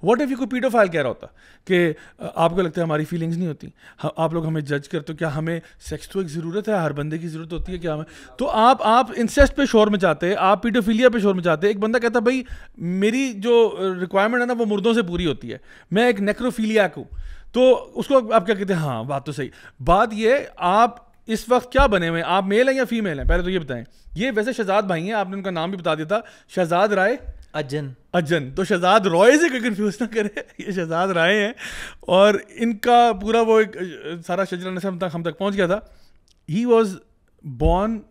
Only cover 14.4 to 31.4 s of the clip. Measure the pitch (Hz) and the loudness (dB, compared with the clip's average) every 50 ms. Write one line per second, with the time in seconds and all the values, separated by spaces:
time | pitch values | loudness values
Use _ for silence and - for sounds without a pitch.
14.4 | 240 240 254 233 233 214 208 202 185 233 226 226 226 170 175 175 180 165 135 - | 0 -2 -2 -2 -2 -2 -2 0 0 2 2 2 0 -2 -4 -4 -2 -2 -4 -4
15.4 | - 120 110 104 - - - - - _ - 202 233 247 240 196 202 202 208 - | -8 -12 -14 -14 -16 -20 -20 -20 -14 _ 0 2 2 2 2 0 0 -4 -2 -2
16.4 | 233 254 - - 220 214 220 214 202 175 143 156 123 - - - - - - - | -2 -4 -2 -2 -4 0 2 2 2 2 0 -8 -16 -14 -14 -14 -12 -12 -14 -16
17.4 | - - - 233 254 262 247 - - - - - 233 - 277 269 240 214 220 226 | -18 -6 0 4 6 6 6 4 2 -10 -8 -8 -4 2 2 2 2 4 2 2
18.4 | 180 185 220 190 202 185 196 170 156 147 127 113 110 131 143 135 135 - 143 139 | 2 2 -2 -2 0 -2 -2 -2 -2 -4 -4 -6 -6 -6 -6 -8 -6 -8 -8 -8
19.4 | 139 - - - - - _ _ 131 127 170 196 226 233 214 208 220 220 254 285 | -8 -10 -10 -20 -20 -20 _ _ 2 2 4 4 4 2 0 0 2 2 2 2
20.4 | - - - - - 175 185 208 233 240 240 - - _ _ _ _ - 220 208 | 0 -6 -10 -4 -2 2 4 4 4 2 0 -6 -20 _ _ _ _ -6 -6 -6
21.4 | - - 247 247 240 247 - 262 277 269 208 185 175 165 165 165 165 - 175 190 | -2 0 0 0 0 0 2 2 4 4 4 2 0 0 -2 -2 -2 0 0 0
22.4 | 196 190 196 214 247 269 269 269 262 - 233 233 214 190 156 139 - 139 160 180 | 0 2 2 2 2 2 2 0 -2 -2 -2 -4 -4 -4 -4 -2 0 0 0 2
23.4 | 180 180 190 185 160 135 131 120 117 - - _ _ - - 151 208 262 247 208 | 0 0 -2 -4 -4 -4 -8 -10 -10 -14 -18 _ _ -14 -6 -4 -4 -2 0 0
24.4 | 208 240 262 - 226 185 190 208 214 196 185 160 165 190 226 214 196 185 196 202 | 0 -2 -2 -4 -2 0 0 0 0 0 -2 -4 -4 -4 -4 -4 -4 -4 -6 -8
25.4 | 185 190 185 165 160 175 196 185 165 175 160 151 160 156 196 220 233 - - - | -8 -6 -6 -4 -4 -6 -6 -6 -4 -4 -2 -2 -2 -4 -4 -4 -4 -6 -20 -20
26.4 | _ _ - - 185 165 170 175 196 214 208 190 185 202 247 - - - - - | _ _ -4 -2 -2 0 2 2 2 2 2 2 2 0 0 -2 -6 -14 -16 -16
27.4 | - - _ 151 151 131 135 151 147 135 131 _ _ _ - 175 170 135 170 165 | -20 -12 _ -8 -8 -6 -6 -6 -6 -8 -12 _ _ _ -2 -2 0 0 -2 -2
28.4 | 143 127 135 160 190 - 214 180 175 180 196 220 196 190 165 170 196 233 277 302 | -2 -4 -6 -6 -2 -2 0 0 4 6 4 6 4 4 4 6 6 8 6 6
29.4 | 339 339 262 254 220 247 214 180 208 208 190 - 254 214 214 226 208 208 - - | 4 2 -2 -2 -4 -4 -4 -2 -4 -4 -2 -4 -6 -6 -4 -4 -4 -4 -6 -10
30.4 | - - _ _ - 180 196 185 175 160 165 165 180 196 185 170 165 170 202 214 | -14 -14 _ _ -10 -8 -6 -6 -4 -4 -2 -2 -2 0 0 0 2 2 2 2